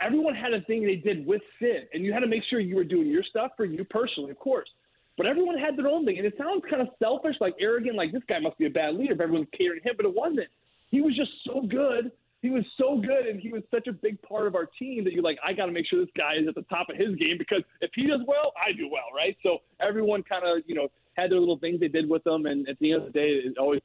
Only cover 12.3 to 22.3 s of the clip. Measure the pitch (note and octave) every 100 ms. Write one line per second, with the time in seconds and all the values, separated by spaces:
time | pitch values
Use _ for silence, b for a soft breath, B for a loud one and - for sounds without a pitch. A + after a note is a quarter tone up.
12.3 | _ B3 B3+ F#3+ - C4 C#4 G#3 C4+ A#3+
13.3 | G3+ A3 A3+ - A#3 B3 F#3+ G#3+ G3+ -
14.3 | G#3+ G#3 F3+ E3 - B3+ A#3+ F#3 E3+ E3
15.3 | C#3 D#3 G3 F3+ F3 - F3+ F3 - D3
16.3 | D#3 D#3 - - F3 F3+ D3+ G#3+ D#3+ D#3+
17.3 | F3 - G3 - _ E3+ - C#4 C#4 B3
18.3 | C#4+ D4+ - G#3+ - D#4+ - A#2+ C#3 F3
19.3 | - F#3+ E3 - - G3 G#3+ G#3+ G#3 -
20.3 | F#3 F3 E3+ D#3+ D#3 C#3+ - _ - F#3
21.3 | F3+ F3 E3 E3+ F3 E3 D#3+ D#3 D#3+ E3+